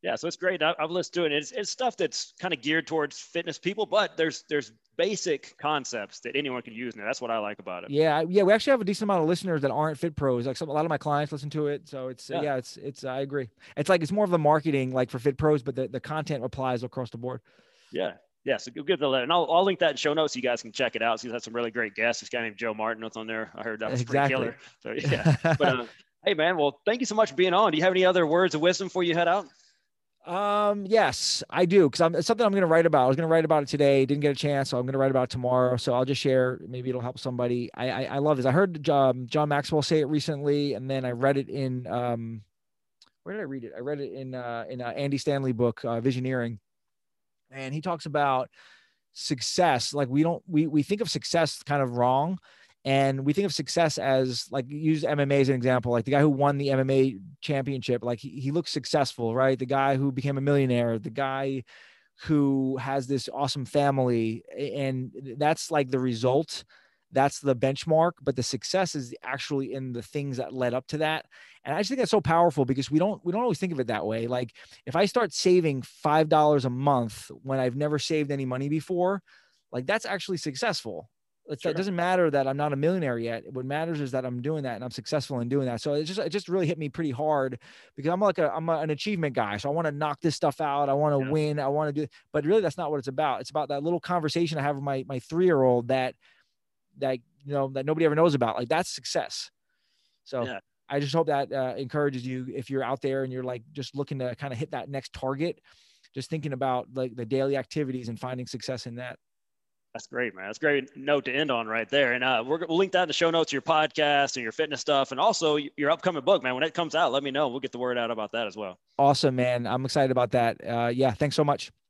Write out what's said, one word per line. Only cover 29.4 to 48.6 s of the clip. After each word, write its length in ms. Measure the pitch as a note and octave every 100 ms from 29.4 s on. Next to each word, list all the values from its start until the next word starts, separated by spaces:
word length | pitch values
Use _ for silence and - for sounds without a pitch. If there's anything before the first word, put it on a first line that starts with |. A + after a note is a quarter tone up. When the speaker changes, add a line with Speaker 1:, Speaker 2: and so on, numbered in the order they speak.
| D#3+ _ _ _ _ _ _ _ -
Speaker 2:
Um, 600 | F3 G#3 G#3 G#3 G#3 F#3+
yes, 580 | A3 E3+ - - - -
I 160 | D#3 F3+
do, 240 | G3 D3+
'cause 100 | -
I'm, 140 | E3
it's 120 | E3+ E3
something 200 | A3+ A3+
I'm 80 |
gonna 120 | G3 F3
write 200 | E3 E3
about. 180 | D#3
I 40 | B2+
was 80 | C3+
gonna 120 | E3
write 160 | E3
about 200 | D#3+ D#3
it 40 | C#3+
today, 380 | D3 C#3+ C#3 C3+
didn't 160 | C#3+
get 100 | D3
a 20 |
chance, 360 | C3+ D3 C#3 C3+
so 80 | B2
I'm 80 | B2+
gonna 100 | C3+
write 140 | C3+
about 140 | C3
it 60 | B2+
tomorrow. 460 | B2+ B2 B2+ B2+ B2
So 160 | -
I'll 140 | B2 C3
just 120 | C#3
share. 440 | C#3+ C3 B2+ B2+ F2
Maybe 220 | B2 B2+
it'll 140 | B2
help 160 | A#2+ B2+
somebody. 500 | C3 B2 B2 B2 A#2+
I, 160 | - B2+
I, 120 | G#2+
I 140 | C3+ C#3
love 180 | D3 C#3+
this. 80 | B2+
I 40 |
heard, 380 | C#3+ G3 D#3+ D3
um, 380 | C#3+ C3+ B2+ B2
John 240 | D#3 D3+
Maxwell 320 | C#3+ C#3+ D#3
say 180 | C3+ D#3+
it 60 | C#3
recently, 680 | D3+ D3+ D3 C#3+ D3 C#3+
and 180 | A2 C3
then 140 | C3+
I 60 | B2+
read 260 | A#2+ C3+ C3+
it 140 | C3+
in, 360 | C#3 C3 B2+ B2
um, 520 | A#2 A#2+ A#2 A2+ A2+ G#2 _ _ _ _ _ _ _
where 100 | E3+
did 80 | G#3
I 20 |
read 200 | E3 C3+
it? 80 | A2+ E2
I 40 |
read 200 | B2+ D3
it 140 | C3
in, 200 | A#2+ C3
uh, 300 | B2+ B2 A#2 A2
in, 100 | B2+
uh, 140 | A#2+ A#2
Andy 220 | C#3+ C#3
Stanley 340 | - C#3 C3+
book, 320 | A#2 A#2+ -
uh, 160 | A#2 A#2
Visioneering, 580 | A#2+ B2+ B2+ B2+ A#2 G#2+ _ _ _ _ _ _ _ _ _
and 240 | C3+ F3
he 80 | D#3
talks 240 | E3+ E3+ D#3+
about 420 | D3 C#3+ C3 B2+ _